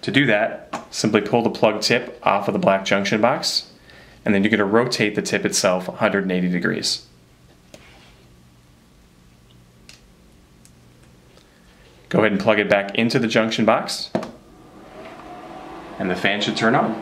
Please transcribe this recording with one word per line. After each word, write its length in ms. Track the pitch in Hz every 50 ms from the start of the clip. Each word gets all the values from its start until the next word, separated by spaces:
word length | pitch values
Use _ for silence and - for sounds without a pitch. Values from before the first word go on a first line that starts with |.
| -
To 80 | -
do 160 | 98 139 143 123
that, 580 | 107 104 110 - - - - - - - - -
simply 280 | - - - 113 101 107
pull 200 | 101 - - 120
the 80 | 113 110
plug 320 | 98 - - 110 104 -
tip 380 | - - 120 123 - - - -
off 260 | - 101 98 101 101 -
of 60 | 101
the 60 | 104
black 260 | - - 98 95 98
junction 340 | - 101 98 98 98 - 107
box, 520 | 107 120 143 175 - - - - - - - - - - - - - - - - -
and 120 | - 104
then 80 | 98 98
you're 80 | 101
gonna 140 | 110 104 104
rotate 500 | 98 104 117 120 117 - - 117 104 104
the 80 | - 101
tip 220 | - - 101 98
itself 420 | 104 - - - 117 107 92 90 -
a 60 | -
hundred 320 | - - 107 95 98 95
and 60 | 95
eighty 160 | 90 90 90 90
degrees. 600 | 90 87 87 92 90 - - - - - - - _ _ _ _ _ _ _ - - _ _ _ - - - - - - - - - _ _ - - - _ _ _ _ _ _ _ _ _ _ _ - _ _ _ _ _ - _ _ _ _ - - - _ _ _ - - - - - - - _ - _ _ - _ _ _ - - - - - - - - - - - - - _ _ _ - - _ _ _ _ - - _ - - _ - - -
Go 100 | - 92
ahead 120 | 107 107
and 80 | 101 98
plug 200 | 98 117 107 104
it 100 | 104 98
back 240 | 104 101 98 - -
into 240 | - 117 117 - 208
the 100 | 117 110
junction 380 | 113 120 110 113 110 - 113
box, 460 | 104 113 147 - - - - - - - - - - - - - - - - - - - - - - - - - - - - - - - - - - - - - - - - - - - -
and 100 | 104 92
the 80 | 90
fan 240 | 87 - 98 101 107
should 160 | - 120 110
turn 200 | - 113 113 123
on. 160 | 147 - - 110 -